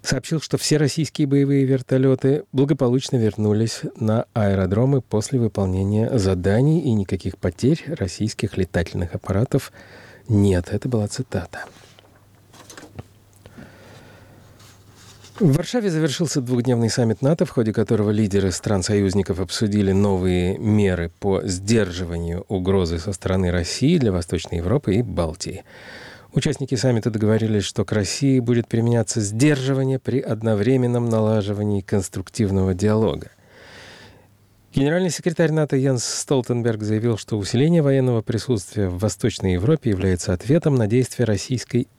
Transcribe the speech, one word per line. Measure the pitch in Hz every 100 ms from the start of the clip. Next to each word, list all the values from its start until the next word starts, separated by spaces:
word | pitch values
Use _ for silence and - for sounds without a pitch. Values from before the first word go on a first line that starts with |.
сообщил, | - 135 - 160
что | - 143
все | - 151
российские | 151 - 143 - 147
боевые | 139 139 139 135
вертолеты | 135 127 131 135 131 135 143 -
благополучно | 131 139 147 127 123 - 131
вернулись | 110 104 107 104 113 - - -
на | 110 110 -
аэродромы | - 101 98 92 98 131 139
после | - 107 - 131
выполнения | 113 - 95 92 98 107 113 131
заданий | 95 90 90 104 139 160
и | 131
никаких | 107 95 95 - -
потерь | 95 - 123 165 -
российских | 165 95 - 107 - 107 -
летательных | 92 - 85 98 90 -
аппаратов | - 95 127 139 - - - - - - -
нет. | 104 101 90 -
Это | 101 139
была | 120 104
цитата. | - 131 98 87 - - - - - _ _ _ _ _ - - - - - - - _ - - - - - - - - - - - - - - - - - - - - -
В | 185
Варшаве | 143 175 247 208
завершился | 156 156 127 165 151
двухдневный | 123 123 123 120 117
саммит | 120 117 110
нато, | 135 170 170
в |
ходе | - 110
которого | 107 107 113 104
лидеры | 107 107 98 95
стран-союзников | 87 - 101 87 104 98 92 95 90
обсудили | 95 - 107 104 95
новые | 95 101 95 92 90 90 98
меры | 107 107 98 90 85 -
по | 104 95
сдерживанию | 98 92 95 113 95 87 87 85 85 87 -
угрозы | 98 90 98 87 85
со | 92
стороны | 101 - 95 90
России | 87 82 - 131 175
для | 117
Восточной | 90 85 87 - 87
Европы | 87 131 - 98
и |
Балтии. | 117 90 82 80 - 90 - - - - - - -
Участники | - 156 135 135 127
саммита | 131 117 120
договорились, | 107 104 110 110 107
что | 95 -
к | 104
России | 107 98 - 139 131
будет | 120 120 113
применяться | 113 117 117 110 -
сдерживание | 104 110 147 143 131 135 131 131
при | - 120
одновременном | - 110 113 107 104 131 123 120 117
налаживании | 110 107 110 98 101 104 101
конструктивного | - 104 90 - 92 - 104 98 95 90
диалога. | 101 110 107 73 - _ _ - - - - - - - _ _ _ _ _ -
Генеральный | 139 170 185
секретарь | - - 160 160
нато | 156 147 139
Йенс | 135 127
Столтенберг | - - - 139 117 120 117 107
заявил, | 107 107 117 110
что | - 110
усиление | 98 120 151 170
военного | 143 135 127 117
присутствия | - 107 - 117 - 107 98
в | 90
Восточной | 104 - 120 - 98
Европе | 90 107 160 113
является | 95 95 92 -
ответом | 92 - 160 165 135
на | 107
действия | 120 127 - 117
российской | 101 - 123 - 120 -